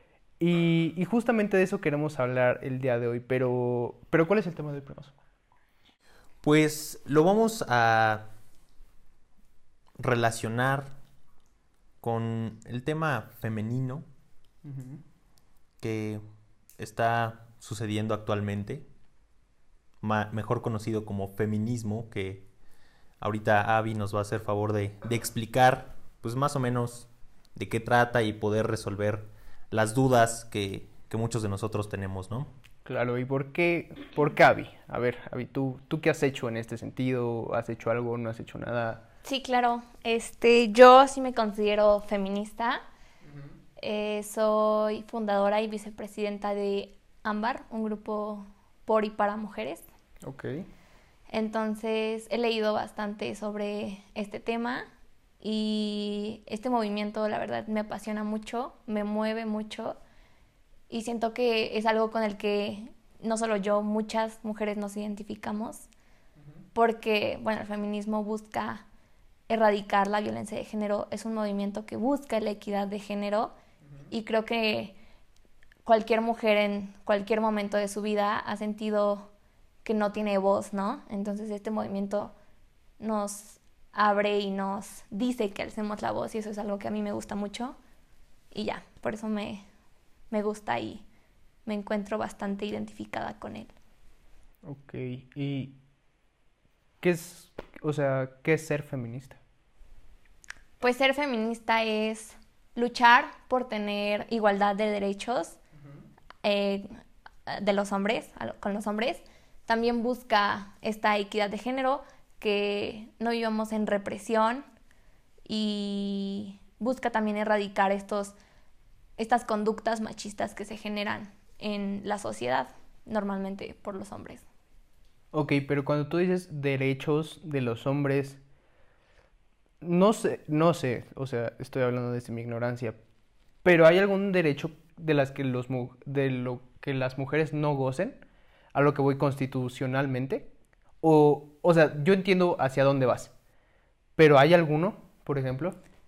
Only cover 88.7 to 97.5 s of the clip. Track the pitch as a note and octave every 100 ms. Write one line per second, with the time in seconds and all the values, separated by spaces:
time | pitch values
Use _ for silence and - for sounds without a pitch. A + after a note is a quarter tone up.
88.7 | - - - A#3+ A3 A3 G#3+ G#3 G3+ -
89.7 | _ _ - _ - - G#3+ G#3 G#3+ -
90.7 | A#3 A2 - - - _ _ - _ -
91.7 | G#3 G3+ G#3+ G3+ G#3+ A3 - G3+ G3 G#3
92.7 | G#3+ G#3+ - G#3+ A3 - G#3 - - -
93.7 | - - - - - - - - _ D#3+
94.7 | C#3 - B2 B2+ B2+ - - C#3 C#3 -
95.7 | - _ _ _ _ _ _ _ _ _
96.7 | _ _ _ F3+ E3+ - - -